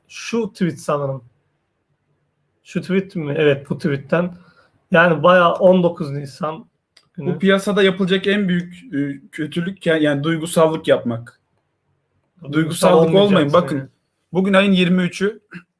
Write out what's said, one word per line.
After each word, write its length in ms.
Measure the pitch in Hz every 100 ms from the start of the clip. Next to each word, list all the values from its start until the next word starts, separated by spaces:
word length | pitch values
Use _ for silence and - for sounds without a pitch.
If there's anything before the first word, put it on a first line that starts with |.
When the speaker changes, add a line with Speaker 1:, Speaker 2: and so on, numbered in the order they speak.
| _
Speaker 1:
şu 460 | - - 233 202
tweet 260 | - 170 -
sanırım. 440 | - 147 139 135 _ _ _ _ _ _ _ _ _ _ _ _ _ _
Şu 180 | _ 175
tweet 340 | - 190 190 170
mi? 200 | 147 143
Evet, 320 | 147 135 -
bu 80 | 143
tweetten. 560 | 160 139 - 165 175 - _ _ _ _ -
Yani 320 | 170 175 151
bayağı 300 | 170 185 175
on 300 | - 185 185
dokuz 280 | 170 170 143
Nisan 540 | 143 139 - 156 160 - _ _ _ _
günü. 220 | - 143 139
Speaker 2:
Bu 40 |
piyasada 440 | 190 196 208 202
yapılacak 440 | 190 185 180 190 196
en 200 | 208 185
büyük, 460 | 175 175 - 262
e, 340 | 139 143 139 -
kötülük 540 | - 151 175 175 196 170
ya-, 120 | 160
yani 260 | 147 143
duygusallık 640 | 160 160 165 170 160 160 151
yapmak. 520 | 127 120 117 117 _ _ _ _ _ _ _ _ _ _ _
Speaker 1:
Duygusal 120 | 139
Speaker 2:
Duygusallık 540 | 156 160 - 180 165 165
olmayın. 180 | 190 202
Speaker 1:
olmayacaksın 360 | 185 143 170
Speaker 2:
Bakın, 160 | 175 143
Speaker 1:
yani. 120 | 135 _ _ _ _
Speaker 2:
bugün 200 | 175 190
ayın 180 | 190 202
yirmi 320 | 185 175 185
üçü. 380 | 175 - 202 233 _ 170 _